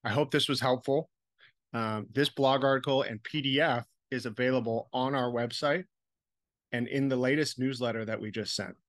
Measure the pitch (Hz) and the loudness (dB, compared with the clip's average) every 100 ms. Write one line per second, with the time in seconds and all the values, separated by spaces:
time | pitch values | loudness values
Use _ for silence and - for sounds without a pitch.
0 | 117 113 147 151 139 135 127 127 131 139 | 0 0 2 2 2 0 2 2 2 0
1 | 165 _ _ _ - _ _ 120 110 107 | 0 _ _ _ -20 _ _ -4 -2 -4
2 | 104 120 147 - 135 135 135 135 139 135 | -4 0 0 2 2 4 4 2 2 0
3 | - 110 - 156 135 135 160 120 117 _ | 0 -4 -6 -4 0 2 2 2 -4 _
4 | _ 131 120 107 127 131 113 113 - 127 | _ -6 -6 -2 0 2 0 -4 -2 -2
5 | 131 139 123 120 120 - 147 160 185 _ | 0 0 0 0 -4 -2 0 0 -4 _
6 | _ _ _ _ _ _ _ 120 120 139 | _ _ _ _ _ _ _ -4 -2 0
7 | 139 131 127 143 143 - 127 131 120 113 | 0 2 2 2 0 -2 -4 -2 -4 -4
8 | 107 107 104 107 98 - 95 92 | -4 -6 -6 -6 -4 -4 -6 -10